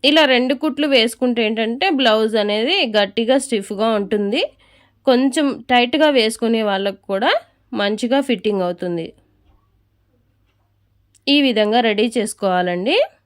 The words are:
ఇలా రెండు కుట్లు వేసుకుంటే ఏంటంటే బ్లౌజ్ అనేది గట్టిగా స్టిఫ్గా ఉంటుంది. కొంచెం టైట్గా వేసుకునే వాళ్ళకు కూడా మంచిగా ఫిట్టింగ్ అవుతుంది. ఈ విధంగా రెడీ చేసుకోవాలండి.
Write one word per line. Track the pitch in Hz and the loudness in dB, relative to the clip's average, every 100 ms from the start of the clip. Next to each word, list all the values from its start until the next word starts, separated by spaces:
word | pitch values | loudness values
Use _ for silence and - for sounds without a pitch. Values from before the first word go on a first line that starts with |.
| 269 | 4
ఇలా | 302 294 | 4 4
రెండు | 254 254 277 | 2 0 -2
కుట్లు | 311 269 294 269 | -4 -2 0 2
వేసుకుంటే | 226 - 254 240 214 | 2 -2 -2 0 -2
ఏంటంటే | 220 220 240 381 285 | -2 -4 -2 -2 2
బ్లౌజ్ | 247 220 220 214 | 2 2 2 0
అనేది | 208 208 240 392 277 214 | -2 -2 -2 -2 0 0
గట్టిగా | 202 202 226 262 269 | 0 -2 0 0 0
స్టిఫ్గా | 220 196 202 220 214 | -6 -6 -4 -2 -2
ఉంటుంది. | 196 214 202 254 523 _ _ _ _ _ - | -2 -2 -2 -2 -4 _ _ _ _ _ 2
కొంచెం | 247 269 262 277 233 - | 2 2 0 -2 -4 0
టైట్గా | 247 240 269 302 269 | 2 2 2 2 4
వేసుకునే | 220 226 226 226 214 | 0 -2 -2 0 0
వాళ్ళకు | 196 196 196 _ | -2 -4 -8 _
కూడా | 196 262 587 - _ _ 226 | -2 0 -2 -4 _ _ -4
మంచిగా | 202 214 240 269 269 | -2 -2 0 0 0
ఫిట్టింగ్ | 220 214 202 180 | -2 -2 -2 -4
అవుతుంది. | 175 180 170 165 - _ _ _ _ _ _ _ _ _ _ _ _ _ _ _ _ _ _ _ _ - 285 | -4 -6 -6 -8 -16 _ _ _ _ _ _ _ _ _ _ _ _ _ _ _ _ _ _ _ _ 0 2
ఈ | 277 | 2
విధంగా | 220 208 226 233 | 2 2 2 2
రెడీ | 202 226 240 | 0 -2 -2
చేసుకోవాలండి. | 220 - 196 180 180 175 202 392 679 _ | -4 -4 -2 0 0 -2 0 0 0 _